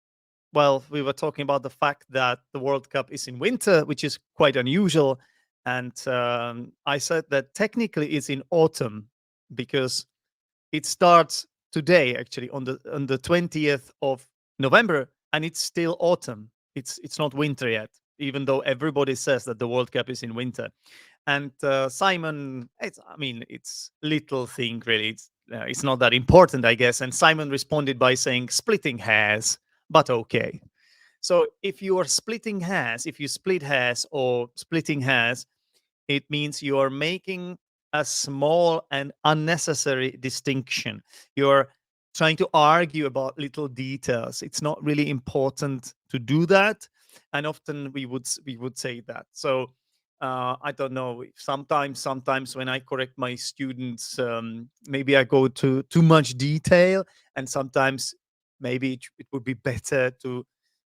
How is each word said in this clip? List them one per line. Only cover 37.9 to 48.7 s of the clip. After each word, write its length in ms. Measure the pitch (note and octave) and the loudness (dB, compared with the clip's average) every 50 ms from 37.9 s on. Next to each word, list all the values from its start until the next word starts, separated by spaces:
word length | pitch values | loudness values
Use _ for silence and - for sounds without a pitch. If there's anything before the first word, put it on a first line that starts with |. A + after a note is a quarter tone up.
| - | -4
a 100 | D3+ D3 | -4 -2
small 840 | - - - - C#3+ C#3 C3+ C#3+ D3+ D#3+ F3 F3 E3+ D#3+ D#3+ - - | -2 -4 -6 -4 -6 -4 0 2 2 4 4 4 4 2 0 -4 -4
and 220 | C#3 C#3 C#3 C#3 - _ - | -6 -6 -6 -6 -10 _ 2
unnecessary 880 | D3+ D#3 D#3 D3+ D#3+ E3+ D#3 - - D3 - - C#3+ C3+ C3 C3 C3+ - C3 | 2 4 4 2 0 0 0 0 -2 -2 -2 0 0 0 0 0 -4 -4 -6
distinction. 840 | B2+ C3 - - - D3 C3 C3 B2 - - - - A#2+ G#2+ G#2 - _ - - - _ - C3+ | -8 -8 -8 -4 -2 -2 -2 -2 -2 -4 -6 -6 -6 -6 -10 -10 -14 _ -20 -20 -20 _ -2 0
You're 320 | C#3 C#3 C#3 C#3 C3 - _ _ _ _ _ _ _ _ - | 4 6 6 4 4 2 _ _ _ _ _ _ _ _ -4
trying 220 | - E3 D#3+ D#3+ - | 0 2 2 2 2
to 120 | F#3 - - | -2 2 4
argue 520 | D#3+ D3 D3+ D#3+ E3+ F3 D#3 C#3 D#3 D3 | 6 6 8 6 6 4 0 -2 -4 -4
about 340 | C3+ B2 C#3 C3 C3 - - | -2 -2 -4 -4 -4 -6 -8
little 300 | D3 C3+ - D3+ D3 C#3 | -10 -10 -8 -8 -8 -8
details. 720 | B2 A#2 C3+ C3 C#3 C3 - - B2 A#2 A#2 B2 B2+ - | -8 -8 -8 -8 -8 -8 -2 -2 -2 -2 -2 -6 -10 -10
It's 200 | - - - - | -12 -10 -8 -4
not 220 | D3+ D3 D#3 - - | -4 -4 -4 -2 -2
really 260 | D3 D3 D3 D3 D3 | -2 0 0 0 0
important 840 | C#3+ B2+ - - - D3 C3+ C3+ C3 - D3 C#3+ C3+ B2+ - - - _ _ _ | -2 -6 -6 -4 -2 0 0 0 -2 -2 -4 -4 -4 -6 -10 -14 -20 _ _ _
to 100 | - C3 | -8 -8
do 260 | A#2 A2 C#3 D#3 E3+ E3 | -2 2 2 2 4 6
that. 400 | G3 F#3+ G3 G#3+ G#3+ - - - _ _ _ _ _ - _ _ | 4 4 4 2 0 -4 -12 -20 _ _ _ _ _ -20 _ _
And 160 | - C#3+ D3 D#3 | -6 -4 -4 -4
often 460 | D3+ - _ - D3 D3 C#3+ C3+ C3+ | -6 -8 _ -10 -8 -8 -8 -8 -8
we 120 | C#3+ C3 | -8 -10
would 200 | A#2+ B2+ C3+ B2 | -8 -8 -8 -6
s-, 140 | - - - - | -8 -10 -8 -8
we 120 | C#3+ B2 A2+ | -14 -14 -10
would 200 | B2 B2+ | -10 -12